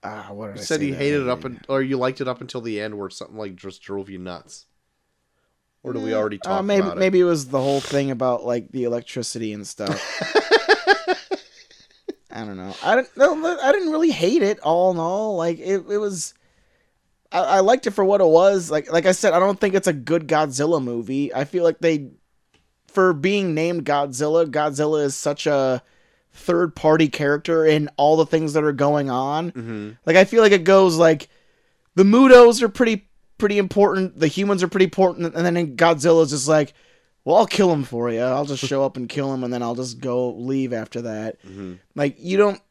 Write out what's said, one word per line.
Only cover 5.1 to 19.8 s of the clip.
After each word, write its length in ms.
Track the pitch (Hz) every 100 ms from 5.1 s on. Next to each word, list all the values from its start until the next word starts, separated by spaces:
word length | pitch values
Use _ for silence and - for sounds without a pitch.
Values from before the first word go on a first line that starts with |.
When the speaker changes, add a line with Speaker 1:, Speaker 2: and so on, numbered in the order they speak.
| _ _ _ _ _ _ _
Speaker 2:
Or 100 | 135
did 100 | 120
we 80 | 107
Speaker 1:
Mm, 40 |
Speaker 2:
already 240 | 110 107 104
Speaker 1:
uh, 40 | 180
Speaker 2:
talk 160 | 190
Speaker 1:
maybe, 160 | 196 202
Speaker 2:
about 140 | 185 175
it? 40 |
Speaker 1:
maybe 200 | 190 185
it 40 |
was 240 | 180 165 131
the 120 | 135
whole 200 | 131 139
thing 300 | - 143 139
about, 340 | 123 127 120
like, 260 | 117 120 110
the 120 | 135
electricity 680 | 120 120 117 - 117 120 110
and 120 | 104 101
stuff. 300 | - 101 - - -
Speaker 2:
<laughs> 920 | - 440 - 440 - 440 - 403 659 370 - 392 - _ - _ _ _ - - _
Speaker 1:
I 120 | -
don't 120 | 107 95
know. 180 | 92 -
I 120 | 147 226
didn't, 200 | 254 -
no, 420 | 285 311 320 349
I 120 | 262
didn't 180 | 403 349
really 200 | 311 330
hate 300 | - 170 294
it 180 | 202 214
all 320 | - 170 185
in 60 | 175
all. 380 | 165 190 220 190
Like, 220 | 165 170
it, 260 | 156 196 -
it 80 | 208
was, 340 | 214 185 - _ _ _ _ _ _ _ _ _ _
I, 80 | 175
I 200 | 180 190
liked 280 | 190 262 240
it 20 |
for 140 | 202
what 160 | 190 202
it 60 | 180
was. 440 | 160 190 196 165
Like, 200 | 151 147
like 120 | 160 175
I 60 |
said, 200 | 185 214
I 80 | 170
don't 180 | 190 196
think 140 | 208
it's 140 | 190